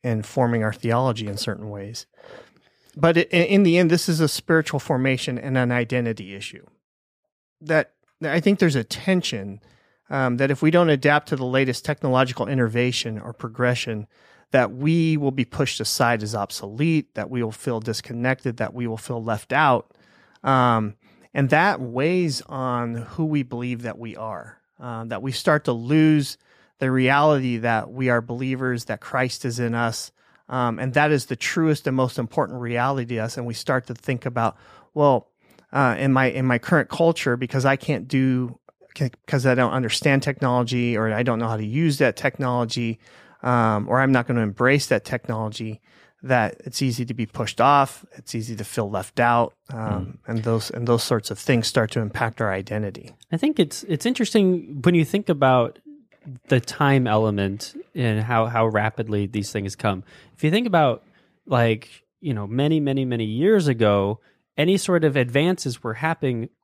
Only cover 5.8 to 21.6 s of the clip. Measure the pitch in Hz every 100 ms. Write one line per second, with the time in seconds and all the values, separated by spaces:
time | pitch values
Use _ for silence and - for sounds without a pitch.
5.8 | 117 127 117 107 95 98 - - _ _
6.8 | _ _ _ _ _ _ _ _ 151 156
7.8 | - _ _ _ 156 165 196 202 170 135
8.8 | 110 - - 185 - 107 98 101 _ _
9.8 | _ _ _ 139 127 120 135 139 156 175
10.8 | 170 143 147 147 - 135 127 131 131 120
11.8 | - 147 139 127 127 123 107 131 117 117
12.8 | 123 120 117 107 120 - 120 113 123 123
13.8 | - 107 107 _ _ _ _ 135 110 127
14.8 | 151 165 160 156 139 135 120 - 135 -
15.8 | 107 - 120 113 104 110 98 - 101 110
16.8 | 160 156 - 110 92 127 113 107 - 117
17.8 | 113 110 - 117 127 131 131 117 107 123
18.8 | 117 110 - 120 113 107 - 131 151 123
19.8 | - _ _ _ _ _ 131 131 123 113
20.8 | 107 - _ _ _ 143 135 151